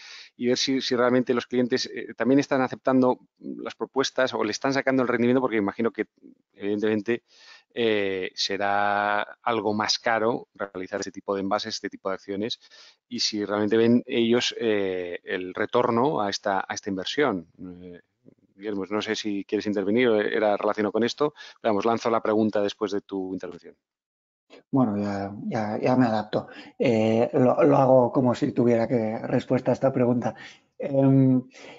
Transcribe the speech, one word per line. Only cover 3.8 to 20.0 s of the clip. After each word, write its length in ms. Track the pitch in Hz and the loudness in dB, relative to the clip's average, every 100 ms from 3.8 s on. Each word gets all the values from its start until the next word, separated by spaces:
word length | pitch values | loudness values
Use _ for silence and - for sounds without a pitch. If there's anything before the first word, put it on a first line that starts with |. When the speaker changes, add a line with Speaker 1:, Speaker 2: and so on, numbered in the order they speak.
| 110 131 135 - 127 | -6 -2 -2 0 -2
Speaker 1:
o 100 | 113 | 0
le 80 | 110 | -4
están 200 | 104 135 | -2 -2
sacando 300 | 135 135 131 | 0 0 0
el 60 | 120 | 0
rendimiento, 320 | 120 120 131 | 2 2 2
porque 160 | 127 110 | 0 -2
imagino 340 | 98 - 113 | -2 -2 -4
que, 160 | - 101 _ - _ _ | -2 -8 _ -20 _ _
evidentemente, 720 | - 101 107 107 107 101 117 _ _ - - _ | -8 -4 -2 0 0 -2 -4 _ _ -20 -20 _
eh, 560 | 120 117 104 98 95 92 - | -2 0 2 0 -4 -6 -6
será 840 | - 98 101 101 101 101 104 104 - - | -6 -2 0 0 2 0 0 -2 -4 -6
algo 320 | 120 113 104 | -4 -2 0
más 240 | 104 104 - | 0 0 -2
caro 480 | 123 113 110 139 - | 0 2 0 -2 -8
realizar 460 | - 98 95 92 101 | -12 -10 -10 -8 -6
este 100 | 95 | -8
tipo 240 | 95 - | -10 -4
de 60 | 98 | -4
envases, 340 | 98 104 107 | 0 -2 -4
este 160 | - 98 | -8 -10
tipo 180 | - 95 | -8 -8
de 60 | |
acciones, 460 | 92 - 98 113 - _ - - _ - | -8 -8 -6 -6 -8 _ -20 -20 _ -12
y 100 | 120 | -4
si 260 | - 107 | -4 -2
realmente 320 | 101 104 104 113 | -2 0 2 4
ven 280 | 117 120 123 | 6 4 2
ellos, 480 | 120 117 120 - - | 0 2 2 0 -2
eh, 580 | 117 104 95 92 87 87 | 0 0 0 -4 -6 -8
el 300 | - 95 92 | -8 -6 -6
retorno 680 | 90 104 123 120 117 139 147 | -6 -2 0 2 2 0 0
a 100 | 101 | -2
esta, 340 | - 104 95 - | -2 -2 -2 -4
a 40 | |
esta 160 | 104 104 | -8 -6
inversión. 600 | 95 90 - 139 95 82 - 90 87 | -6 -4 -2 0 -2 -8 -18 -16 -16
Eh, 180 | 90 87 _ _ 123 _ _ 95 | -18 -20 _ _ -20 _ _ _
Guillermo, 280 | 104 98 92 | -8 -8 -4
no 140 | 104 | -4
sé 140 | 104 107 | -2 -4
si 280 | 107 101 | -4 -6
quieres 220 | - 104 104 | -2 -2 0
intervenir, 420 | 101 95 117 | -2 0 2